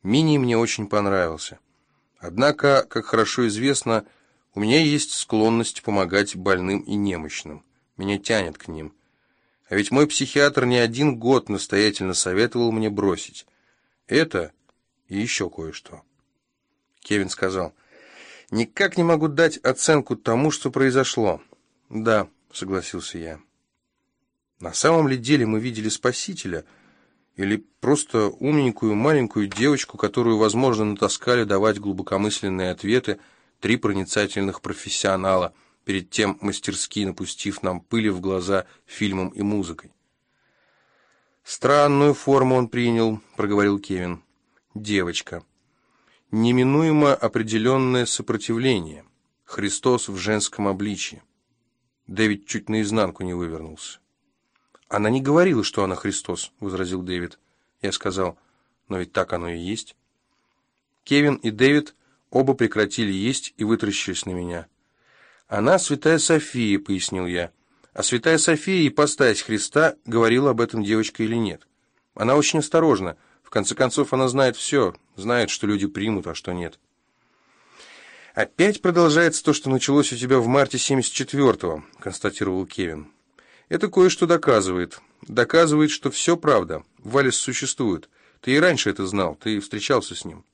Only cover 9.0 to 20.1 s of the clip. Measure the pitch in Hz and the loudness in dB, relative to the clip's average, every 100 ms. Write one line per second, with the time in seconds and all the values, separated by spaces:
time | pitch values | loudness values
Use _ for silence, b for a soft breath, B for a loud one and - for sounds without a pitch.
9 | _ _ _ _ _ _ _ 95 101 127 | _ _ _ _ _ _ _ -2 0 2
10 | 147 - 135 143 143 143 123 123 117 117 | 2 0 -2 2 4 4 2 2 2 2
11 | 147 120 113 131 - 98 - 98 107 98 | 0 2 2 2 2 -6 -2 2 2 0
12 | 95 90 92 92 117 120 117 110 110 101 | -4 -2 -2 0 0 0 0 0 -2 0
13 | 98 85 - - - _ _ _ _ _ | -2 -2 -8 -18 -20 _ _ _ _ _
14 | - 143 160 101 82 _ _ _ _ _ | -2 0 0 -4 -8 _ _ _ _ _
15 | _ 98 117 - 92 - 80 76 - - | _ -6 -4 -4 -6 -8 -14 -14 -20 -20
16 | _ _ _ _ _ _ _ _ _ _ | _ _ _ _ _ _ _ _ _ _
17 | - 104 92 - 95 95 82 _ B B | -4 -2 -2 -4 -4 -2 -6 _ B B
18 | B B B B B 107 120 - 196 - | B B B B B -4 -4 -2 -2 2
19 | 170 160 156 143 165 156 127 135 - 151 | 2 2 2 2 2 2 -2 0 2 2
20 | - | 2